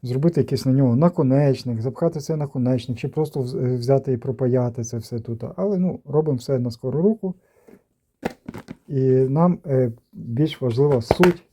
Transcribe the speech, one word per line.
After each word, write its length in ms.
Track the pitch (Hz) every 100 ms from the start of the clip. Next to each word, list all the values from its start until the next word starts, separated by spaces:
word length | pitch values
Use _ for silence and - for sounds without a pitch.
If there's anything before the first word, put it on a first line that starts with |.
зробити 380 | 123 127 160 170
якийсь 260 | 123 135 135
на 60 |
нього 240 | 131 135 120
наконечник, 840 | 170 175 135 135 147 123 127 113
запхати 400 | 120 120 165 165
цей 160 | 143 160
наконечник, 640 | 143 139 123 127 117 117
чи 100 | 143
просто 320 | - 151 151
вз-, 380 | 123 131 123 127
взяти 340 | 120 135 135
і 40 | 123
пропаяти 680 | 135 117 127 127 123 120
це 140 | 113 120
все 220 | - 120
тут. 240 | 113 117 - -
Але, 220 | 190 196
ну, 220 | 180 -
робимо 340 | - 143 156 127
все 200 | - 135
на 120 | 123
скору 320 | 117 131 135
руку. 320 | 185 220 185 180 _ _ _ - _ _ _ _ - - - - - - _
І 120 | 143 131
нам, 480 | 131 131 143 180 175 -
е, 260 | 131 127 117 _
більш 480 | - 117 117 156 -
важлива 420 | 127 117 143 131
суть 400 | 117 - 180 165 _